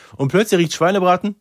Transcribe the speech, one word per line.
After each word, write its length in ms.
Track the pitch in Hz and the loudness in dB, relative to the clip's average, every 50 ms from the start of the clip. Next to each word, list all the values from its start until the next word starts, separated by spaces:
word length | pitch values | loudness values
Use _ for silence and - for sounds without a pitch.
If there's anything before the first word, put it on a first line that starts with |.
| - - - | -20 -20 -8
und 120 | - 139 139 | -6 -4 0
plötzlich 320 | - 185 226 220 - 175 | 0 0 0 2 0 0
riecht 120 | 170 156 - | 0 -2 -2
Schweinebraten. 640 | - 160 175 196 202 185 180 180 185 - 208 202 - | 0 0 0 2 2 2 2 2 0 0 -6 -8 -10